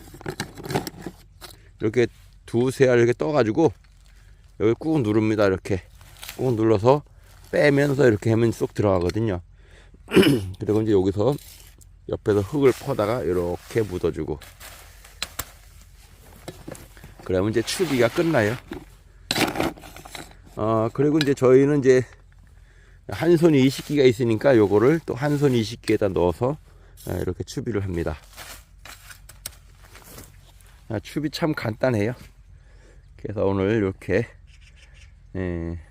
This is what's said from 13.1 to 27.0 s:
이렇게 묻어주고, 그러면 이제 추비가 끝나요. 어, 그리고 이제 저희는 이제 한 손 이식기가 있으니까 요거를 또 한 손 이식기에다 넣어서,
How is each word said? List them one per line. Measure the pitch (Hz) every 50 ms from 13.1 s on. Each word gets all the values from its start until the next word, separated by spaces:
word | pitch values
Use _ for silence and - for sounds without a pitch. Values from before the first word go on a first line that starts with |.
| 120 123 76
이렇게 | 82 90 90 87 87 87 - - - - 117
묻어주고, | 107 90 90 87 87 82 76 78 78 73 76 73 - - - - - - - - - - - - - - - - - - - - - - - - - - - - - - - - - - - - - - - - - - - - - - - - - - - - - - - - -
그러면 | - 92 92 98 110
이제 | 107 113 113
추비가 | - - - 180 147 139 120 117
끝나요. | 117 - 175 165 165 156 120 104 104 123 - - - - - - - - - _ _ - - - - - - - - - - - - - - - - - - - - - - - - - - - - -
어, | - 104 110 113 110 110 117 -
그리고 | 135 139 151 147
이제 | 160 143 139 135
저희는 | - - 123 127 135 139 143 147 143
이제 | 123 131 127 127 120 - - - - - - - - - - - - - - - - - - - -
한 | - 107 - 160 170 175
손 | 151 170 165 151
이식기가 | 135 131 135 - - - - 147 143 131
있으니까 | 127 113 - 123 117 110 107 - 139 127
요거를 | 110 104 92 101 104 113 135 165 165 -
또 | - -
한 | 123 147 147 147
손 | 139 143 135 127
이식기에다 | 117 107 107 120 - - - 110 - 107 98
넣어서, | 85 85 87 90 82 - 120 131 156 - - - - - - - - -